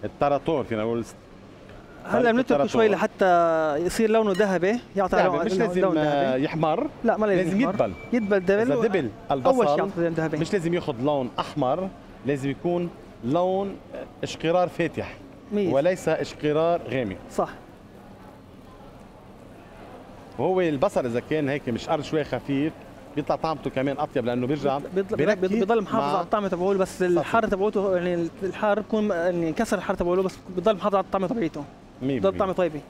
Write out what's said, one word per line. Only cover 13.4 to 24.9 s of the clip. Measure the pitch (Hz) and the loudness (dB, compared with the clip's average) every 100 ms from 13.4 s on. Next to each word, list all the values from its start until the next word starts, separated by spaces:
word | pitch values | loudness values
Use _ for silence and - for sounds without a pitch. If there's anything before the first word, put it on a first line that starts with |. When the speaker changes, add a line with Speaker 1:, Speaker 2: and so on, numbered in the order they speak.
| 180 190 202 - - - - - | 0 0 -4 -8 -14 -14 -14 -10
Speaker 1:
اشقرار | - - 156 175 180 | -10 -4 0 2 2
فاتح | - 165 - 95 - - - - | 0 -4 -2 -8 -10 -20 -20 -6
Speaker 2:
مية. | 208 190 | -2 2
Speaker 1:
وليس | 139 160 185 - | 4 2 2 0
اشقرار | 156 143 - 151 147 165 170 165 | 0 -2 -2 0 2 2 0 -2
غامق. | 127 113 90 - | -2 -2 -6 -8
Speaker 2:
صح. | - 175 - - - - - - - - - - - - - - - - - - - - - - - - - - - - - | -4 -4 -4 -20 -20 -20 -20 -20 -20 -20 -20 -20 -20 -20 -20 -20 -20 -20 -20 -20 -20 -20 -20 -20 -20 -18 -18 -18 -20 -18 -4
Speaker 1:
وهو | 147 185 | 0 2
البصل | 175 143 190 190 135 | 2 2 2 0 0
إذا | 117 | -2
كان | - 156 143 | -2 -2 0
هيك | 143 - | -2 -2
مشقر | 113 - 156 | -6 -2 -4
شوي | 139 156 | 0 -2
خفيف | 139 123 - 139 151 - - - - - | -2 -4 -2 -2 -2 -4 -18 -20 -10 -8
بيطلع | 147 147 | -2 -2
طعمته | 165 151 139 | -2 -4 -4
كمان | 131 139 135 | -2 -2 -2
أطيب | 151 139 | -2 -2
لأنه | 117 120 123 | -2 0 0
بيرجع | 151 139 139 143 | 0 0 -2 -4